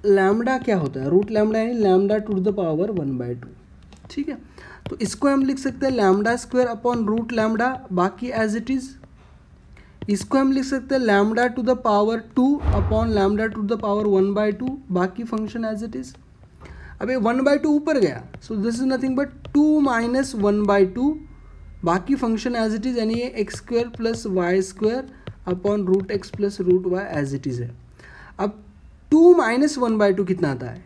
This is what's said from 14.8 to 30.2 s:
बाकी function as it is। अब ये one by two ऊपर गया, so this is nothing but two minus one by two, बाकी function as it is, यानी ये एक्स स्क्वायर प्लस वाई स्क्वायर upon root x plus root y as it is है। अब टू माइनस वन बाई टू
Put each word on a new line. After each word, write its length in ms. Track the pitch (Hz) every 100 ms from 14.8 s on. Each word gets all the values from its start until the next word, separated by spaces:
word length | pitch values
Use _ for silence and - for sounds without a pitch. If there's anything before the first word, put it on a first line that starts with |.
| -
बाकी 360 | 180 190 185 233
function 440 | 220 214 233 220
as 160 | 208 226
it 100 | 247
is। 120 | 262 - - - - - - - - -
अब 100 | 220
ये 100 | 254
one 220 | 214 254 269
by 120 | 285
two 220 | 311 294
ऊपर 200 | 311 285
गया, 220 | 180 120 - -
so 160 | - 220
this 240 | 220 233
is 60 | 262
nothing 300 | 262 262 262
but 360 | 277 - -
two 260 | 294 302 302
minus 540 | 277 233 233 254 269 226
one 200 | 208 208 208
by 180 | 202 190
two, 240 | 226 277 311 - - - - - -
बाकी 340 | 170 185 180 269
function 460 | 233 220 247 233 220
as 140 | 220
it 60 | 254
is, 120 | 240
यानी 160 | 220
ये 200 | 233 247 226
एक्स 180 | 208 -
स्क्वायर 320 | - 233 240 -
प्लस 300 | 226 220 208
वाई 360 | 185 175 185
स्क्वायर 500 | 190 - 214 247 269 - - - -
upon 300 | 185 202 208 185
root 260 | 190 190
x 180 | 208 - -
plus 180 | 202 202 180
root 200 | 185 180
y 80 | 180 202 160
as 160 | 139 135
it 80 | 139
is 120 | 120
है। 100 | 120 - - - - - - -
अब 220 | 208 - - - - - -
टू 240 | 311 339 339
माइनस 400 | 233 240 294 269
वन 200 | 240 214
बाई 140 | 202
टू 120 | 190